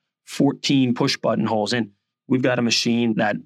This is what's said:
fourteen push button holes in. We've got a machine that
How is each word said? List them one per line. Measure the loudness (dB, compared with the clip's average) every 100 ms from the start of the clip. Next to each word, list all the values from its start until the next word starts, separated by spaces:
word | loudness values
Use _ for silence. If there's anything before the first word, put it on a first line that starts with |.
| _ _
fourteen | -8 0 0 0 0 2 2
push | 0 -2 -2
button | -2 0
holes | 0 -2 -2
in. | -2 -4 _ _ _ -2
We've | 0
got | 0 0
a |
machine | 0 0 0 0 0
that | 0 -2 -4